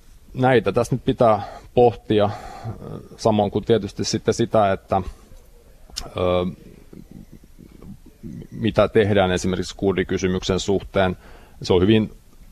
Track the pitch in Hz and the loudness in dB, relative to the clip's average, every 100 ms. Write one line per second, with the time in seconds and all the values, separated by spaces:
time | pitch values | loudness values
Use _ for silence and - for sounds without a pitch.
0 | - - - 123 127 123 110 120 117 127 | -20 -20 -14 -2 2 2 2 0 -2 -2
1 | - 131 120 104 - - - - 120 110 | -2 2 4 2 -2 -14 -4 4 4 2
2 | - 107 104 104 - - 113 104 - 104 | 0 0 0 -2 -12 -14 -14 -12 -14 -16
3 | - - 117 107 101 107 98 113 98 - | -18 -4 0 2 0 -2 0 0 0 -6
4 | 98 110 - 107 113 110 101 95 - 95 | -6 -4 -2 -2 0 2 2 0 -4 -4
5 | 92 - - - - - - - - - | -4 -12 -20 -20 -20 -20 -20 -20 -18 -16
6 | - 98 90 90 90 - - - - - | -12 -4 0 0 -2 -6 -14 -20 -20 -20
7 | - - - - - - - - - - | -20 -20 -20 -20 -20 -20 -20 -20 -20 -20
8 | - - - - - 104 110 - 98 110 | -20 -20 -16 -14 -14 -4 -2 2 2 4
9 | 101 101 92 90 92 92 90 - 98 92 | 4 4 2 0 -2 -4 -6 -4 -2 0
10 | 92 95 92 92 - 92 - 95 - 98 | -2 -2 -2 -2 -2 -2 0 -2 -2 0
11 | 92 92 - - - - - 92 92 110 | 0 -2 -12 -20 -20 -12 0 4 6 4
12 | 107 - - - - | 2 -6 -20 -20 -20